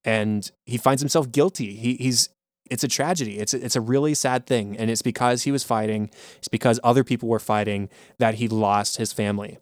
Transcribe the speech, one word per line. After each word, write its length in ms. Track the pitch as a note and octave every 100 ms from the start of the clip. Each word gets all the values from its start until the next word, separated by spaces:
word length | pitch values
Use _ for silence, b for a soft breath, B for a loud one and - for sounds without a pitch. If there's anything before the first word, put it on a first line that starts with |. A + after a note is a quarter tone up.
And 460 | - A2 G#2+ G#2 - _
he 140 | - A#2+
finds 240 | C3 C3+
himself 280 | D3 E3 C3
guilty. 440 | B2+ E3+ - G#2
He, 200 | G2+ A#2 B2
he's, 340 | B2+ A#2+ - _ _ _ _
it's 120 | B2
a 60 | C#3
tragedy. 500 | - D3 F3+ A2+ G3+
It's 140 | G#3
a, 100 | B2+
it's 140 | B2+ B2+
a 40 |
really 340 | A2 C3+ D3+
sad 320 | D3 C3 B2 -
thing. 280 | B2 G2+ G2+
And 140 | A2
it's 120 | A2+
because 400 | B2 A2+ B2 B2
he 100 | -
was 100 | C#3
fighting, 480 | - A2+ G#2+ G#2+ G#2+ B B B
it's 100 | -
because 320 | A#2 B2+ A#2
other 220 | A#2+ B2
people 240 | B2+ A#2+ A2+
were 100 | A2
fighting 520 | - G#2+ G#2 G2+ G2 B B B
that 180 | A2+ A2
he 120 | A#2
lost 480 | A2 G#2 G#2 G2+ -
his 160 | A2
family. 460 | - G#2 G2+ G2+ -